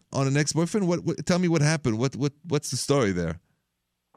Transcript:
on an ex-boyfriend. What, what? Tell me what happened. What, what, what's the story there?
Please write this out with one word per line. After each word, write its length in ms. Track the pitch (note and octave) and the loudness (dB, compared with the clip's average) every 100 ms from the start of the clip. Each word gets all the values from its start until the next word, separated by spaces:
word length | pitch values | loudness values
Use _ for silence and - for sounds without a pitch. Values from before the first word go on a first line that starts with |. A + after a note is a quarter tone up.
| - | -8
on 140 | B2+ C3+ | -2 0
an 100 | C#3+ | 0
ex-boyfriend. 500 | D3 D3+ E3+ G#3+ F3 | 0 0 0 0 0
What, 120 | F3 | -2
what? 200 | D3 - - | -4 -4 0
Tell 120 | F3 | 2
me 80 | F3 | 2
what 140 | E3 | 2
happened. 360 | D3 D#3 B2+ A2 | 2 2 0 0
What, 160 | C3 G#2 | -2 -2
what, 160 | C#3+ - - | -6 -6 -4
what's 220 | D3 - | -4 -4
the 60 | B2+ | -6
story 360 | - C#3+ G2+ | 0 2 2
there? 260 | F2 E2 F2 _ _ _ _ _ _ _ | 0 -4 -6 _ _ _ _ _ _ _